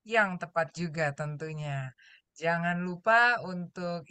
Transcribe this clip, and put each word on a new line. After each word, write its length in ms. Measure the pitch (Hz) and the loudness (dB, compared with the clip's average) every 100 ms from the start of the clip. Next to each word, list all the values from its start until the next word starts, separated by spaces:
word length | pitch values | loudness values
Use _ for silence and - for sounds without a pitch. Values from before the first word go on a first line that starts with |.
yang 320 | 214 226 196 180 | 0 2 2 0
tepat 400 | 165 165 160 - | -4 -2 -2 -4
juga 400 | 170 156 151 139 | -6 -2 -2 -2
tentunya. 800 | 151 147 156 156 147 139 131 - - - _ - | -6 -6 -8 -8 -6 -6 -8 -14 -20 -20 _ -4
Jangan 480 | 165 170 170 175 | 0 0 0 -2
lupa 560 | 180 175 220 233 240 240 | -2 -2 4 6 6 4
untuk 640 | 180 180 170 - 175 175 139 | -2 -8 -8 -6 -4 -6 -6